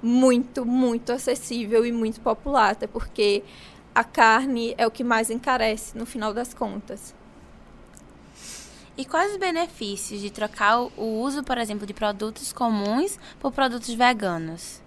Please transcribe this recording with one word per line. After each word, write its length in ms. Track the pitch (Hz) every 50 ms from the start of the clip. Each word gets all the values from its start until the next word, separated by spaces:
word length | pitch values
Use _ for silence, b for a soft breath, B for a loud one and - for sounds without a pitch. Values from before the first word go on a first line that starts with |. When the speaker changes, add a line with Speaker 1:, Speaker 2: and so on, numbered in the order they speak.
Speaker 1:
muito, 600 | - 226 240 254 262 262 247 240 247 - - 269 247
muito 480 | 233 247 254 254 247 233 233 240 -
acessível 720 | 240 262 - - 240 - - - 240 233 226 202 233 226 233
e 80 | 240
muito 280 | 233 233 226 220 220 -
popular, 500 | - 233 226 - - - 277 262 220 196
até 160 | 214 - -
porque 560 | 208 - 233 - - - - 214 208 202 202 B B B B B B B B B - -
a 100 | - 233
carne 720 | - - - 233 220 220 233 262 277 262 233 226 233 - -
é 80 | 226
o 40 | 226
que 120 | 226 -
mais 280 | 254 240 233 220 226 226
encarece, 680 | 226 247 240 294 254 247 226 220 214 214 - - - 220
no 80 | 226
final 260 | 233 - 240 214 214
das 220 | 208 226 247 254 -
contas. 600 | - 240 208 196 202 - - 196 202 - - - - - - - - - - - - - - - - - - - - - - - - B B B B B B B B B B B B B B B
Speaker 2:
E 80 | - 269
quais 280 | - - 330 359 415
os 40 | 415
benefícios 840 | 381 381 370 339 330 349 339 - - 226 202 202 196 - - 208 202
de 100 | 202 208
trocar 500 | - - 214 208 - - 208 202 226 240
o, 120 | 247 - -
o 240 | - 208 226 220 220
uso, 220 | 240 277 277 294
por 160 | 262 - 262 240
exemplo, 280 | 233 214 208 208 208
de 60 | 202
produtos 600 | 202 - 220 208 208 196 214 220 220 - 277 -
comuns 680 | - - 254 233 220 208 202 202 220 262 339 403 - - B B B B
por 120 | - 277
produtos 400 | - - 269 254 233 240 226 -
veganos? 880 | 233 226 247 247 254 214 208 190 175 165 165 160 165 170 - - - - -